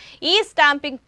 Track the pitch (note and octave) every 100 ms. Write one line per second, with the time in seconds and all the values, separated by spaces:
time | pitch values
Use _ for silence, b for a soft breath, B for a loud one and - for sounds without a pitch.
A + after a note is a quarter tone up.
0 | B B D4 G4+ G#4+ - D4 C#4+ D4 B3+